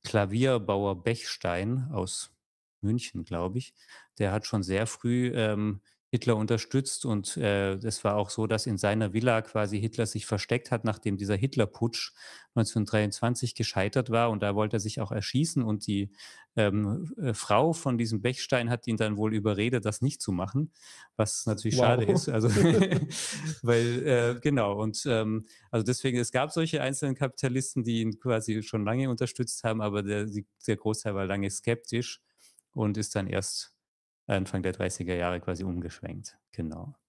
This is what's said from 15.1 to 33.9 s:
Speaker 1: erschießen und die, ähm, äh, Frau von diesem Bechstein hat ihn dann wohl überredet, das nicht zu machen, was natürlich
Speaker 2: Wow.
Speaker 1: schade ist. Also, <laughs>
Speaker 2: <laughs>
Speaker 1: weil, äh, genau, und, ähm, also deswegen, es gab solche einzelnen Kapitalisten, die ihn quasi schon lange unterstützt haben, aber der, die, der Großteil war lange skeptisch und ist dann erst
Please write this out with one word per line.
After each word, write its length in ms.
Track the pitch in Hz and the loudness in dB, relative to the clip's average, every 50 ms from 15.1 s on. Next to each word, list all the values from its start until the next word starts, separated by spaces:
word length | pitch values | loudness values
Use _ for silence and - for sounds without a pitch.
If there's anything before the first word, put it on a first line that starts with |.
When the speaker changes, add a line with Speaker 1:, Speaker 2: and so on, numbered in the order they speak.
Speaker 1:
erschießen 520 | - 117 110 - - 127 151 160 - 143 123 | -4 -4 -4 -2 0 0 0 0 0 0 0
und 240 | 110 107 101 - - | 0 -2 -2 -2 -2
die, 240 | 104 98 101 101 _ _ - - - - - _ _ | 0 0 0 -2 _ _ -20 -20 -20 -20 -20 _ _
ähm, 560 | - 110 101 98 104 107 101 107 - - 156 - - | 2 2 4 4 2 0 0 -2 -2 -4 -8 -8 -4
äh, 160 | 185 131 113 | -2 -2 -2
Frau 400 | - - - 104 107 139 165 165 | -4 0 2 4 4 6 4 2
von 240 | 160 - 143 123 113 | 0 -2 -2 0 0
diesem 240 | 117 113 113 104 | 0 -2 -2 -2
Bechstein 480 | 98 120 127 - - - - 127 117 117 | 0 -2 -2 -2 -2 0 0 0 2 0
hat 160 | 123 117 - | -2 -2 -2
ihn 100 | - 113 | -2 0
dann 220 | 110 113 110 107 101 | 0 0 0 0 0
wohl 160 | 110 110 110 | 0 0 0
überredet, 520 | 110 101 110 104 95 104 120 127 123 98 | 0 0 0 2 2 0 0 0 0 0
das 180 | 107 104 - - | -2 -2 0 -2
nicht 180 | 135 143 - | -2 -2 -2
zu 100 | - - | -4 -2
machen, 400 | 95 87 90 95 - 131 156 160 _ _ - - - - - - _ | -2 -2 -2 -2 -2 -2 -2 -2 _ _ -20 -20 -20 -20 -20 -20 _
was 320 | - 110 104 - - - - | -2 -2 -2 -2 -4 -2 -2
natürlich 320 | 107 98 - 113 104 127 | -2 -2 -2 -2 2 4
Speaker 2:
Wow. 60 | 123 | 6
Speaker 1:
schade 180 | 110 120 120 113 | 6 6 4 4
ist. 260 | 101 - 180 - - | 4 2 2 2 0
Also, 180 | 135 110 107 120 | 0 2 2 4
<laughs> 0 | |
Speaker 2:
<laughs> 1120 | 107 107 - 170 160 220 185 190 - - - - - - - - - - 143 156 156 - - | 4 6 6 6 8 6 6 4 4 0 0 -2 -6 -6 -6 -6 -6 -6 -6 -8 -8 -6 2
Speaker 1:
weil, 440 | 117 120 117 117 120 120 120 135 151 | 4 4 4 4 2 0 0 2 2
äh, 320 | 131 120 120 117 123 120 | 4 4 4 2 0 0
genau, 400 | - 151 143 131 110 101 101 101 | 0 2 2 4 2 2 2 0
und, 240 | 107 110 107 - - 151 | -2 -2 -2 -4 -2 0
ähm, 400 | 120 110 110 110 110 113 107 - - - _ _ | 2 2 2 0 -2 -2 -4 -8 -18 -20 _ _
also 120 | - 117 107 | 0 0 2
deswegen, 360 | 101 123 - - 135 120 123 | 2 0 0 0 0 0 2
es 120 | 120 113 | 0 0
gab 200 | - 127 135 151 | 0 0 0 0
solche 320 | - 165 160 160 - 151 135 | 0 0 0 0 0 -2 -2
einzelnen 320 | 131 139 - - 143 131 | -2 -2 -2 -2 -2 0
Kapitalisten, 680 | - 143 131 - - - 135 123 131 131 - - - 117 | 0 -2 -4 -2 -2 -2 0 0 0 -2 -2 -2 -2 0
die 180 | 117 117 113 | 2 2 2
ihn 180 | 113 113 107 107 | 2 0 -2 -2
quasi 420 | _ 127 120 110 113 - 110 110 | _ 0 0 0 2 0 -2 -2
schon 240 | 107 - - 110 104 | -2 -2 -2 -2 0
lange 240 | 101 113 127 135 131 | 2 0 0 0 0
unterstützt 540 | 123 113 131 117 - - 123 - - - - | 0 0 -2 -4 -2 -4 -4 -4 -4 -4 -2
haben, 180 | 117 110 113 | -2 0 0
aber 220 | 107 107 101 104 101 | 0 0 0 0 0
der, 220 | 98 104 104 104 | 0 0 0 -2
die, 200 | 110 101 104 101 _ _ _ - - | -2 -4 -6 -8 _ _ _ -2 -2
der 80 | 110 | -2
Großteil 400 | 101 - 107 110 - - 110 101 | 0 0 -2 -2 0 -2 -4 -2
war 100 | 98 98 | -2 0
lange 240 | 92 95 98 101 98 | 0 0 0 0 -2
skeptisch 720 | 95 - - - 117 117 - - - 117 123 - - - _ _ _ _ - - _ - _ _ | -4 -4 -2 -2 -2 -2 -2 -4 -4 -4 -4 -4 -8 -14 _ _ _ _ -20 -20 _ -20 _ _
und 260 | _ - 110 107 101 107 | _ -2 0 0 0 0
ist 180 | 104 - - | -4 -2 -2
dann 100 | 104 98 | -4 -2
erst 460 | 95 - 95 98 - - - - - _ _ _ _ | -2 -2 -2 -2 -2 -4 -6 -8 -10 _ _ _ _